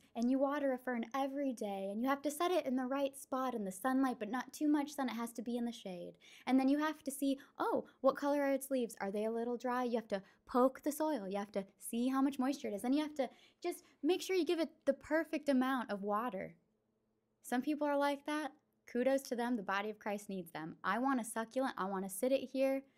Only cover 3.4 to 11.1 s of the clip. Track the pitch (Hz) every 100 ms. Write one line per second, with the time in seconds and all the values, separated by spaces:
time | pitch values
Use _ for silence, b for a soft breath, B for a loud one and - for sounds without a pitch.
3.4 | 262 233 190 196 262 262 269 240 214 254
4.4 | - - 302 294 285 - 254 226 233 240
5.4 | 233 240 233 233 196 180 175 170 B B
6.4 | - 262 262 294 311 302 277 - 277 269
7.4 | B - 427 - - b 269 269 285 285
8.4 | 277 269 - 269 226 - 196 208 220 226
9.4 | 233 240 254 247 247 226 220 196 b b
10.4 | - 247 254 262 302 294 311